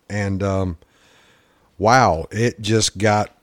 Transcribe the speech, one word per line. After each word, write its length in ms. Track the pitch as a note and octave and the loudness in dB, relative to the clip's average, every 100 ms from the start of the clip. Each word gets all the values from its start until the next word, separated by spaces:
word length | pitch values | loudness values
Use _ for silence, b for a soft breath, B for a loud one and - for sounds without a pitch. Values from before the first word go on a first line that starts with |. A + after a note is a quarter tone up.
| - | -10
And, 320 | G2+ G2+ F#2+ | -6 -4 -4
um, 360 | G2 F#2+ F#2+ E2+ b b b b b b b b b - | -2 -2 -4 -8 b b b b b b b b b -2
wow, 520 | G#2 B2+ A2 D#2+ D#2+ | 4 4 4 0 -4
it 300 | G#2 A#2 - | -2 -2 -2
just 360 | G#2 A2 - - | -2 0 0 0
got 400 | G#2+ G#2 G#2+ _ | 0 0 -2 _